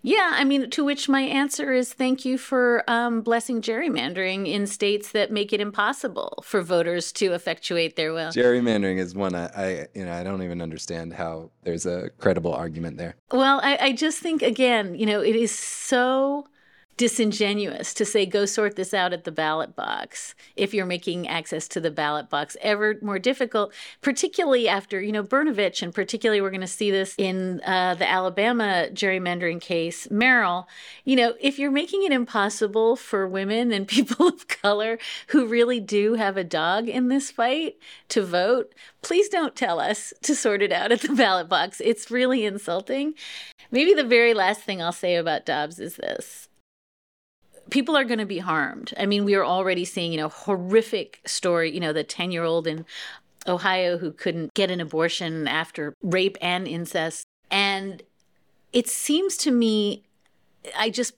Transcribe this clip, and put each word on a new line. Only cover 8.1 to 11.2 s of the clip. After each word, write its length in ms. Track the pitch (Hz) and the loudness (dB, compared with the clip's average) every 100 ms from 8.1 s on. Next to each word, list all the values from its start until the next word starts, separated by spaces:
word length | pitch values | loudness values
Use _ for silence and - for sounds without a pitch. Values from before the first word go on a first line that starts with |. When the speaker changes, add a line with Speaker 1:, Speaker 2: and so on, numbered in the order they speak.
Speaker 1:
will. 160 | 165 160 | -2 -4
Speaker 2:
Gerrymandering 680 | 165 123 123 120 107 98 92 | 4 6 6 4 2 2 0
is 160 | 90 95 | -2 -2
one 180 | 98 | -2
I, 120 | 90 85 | -2 -6
I, 400 | - 95 87 78 101 | -4 -4 -4 -8 -10
you 100 | 90 | -8
know, 80 | |
I 80 | 87 | -6
don't 220 | 92 98 | -6 -6
even 180 | 90 87 | -4 -6
understand 520 | 85 78 - 85 82 | -8 -8 -8 -8 -8
how 360 | 82 | -8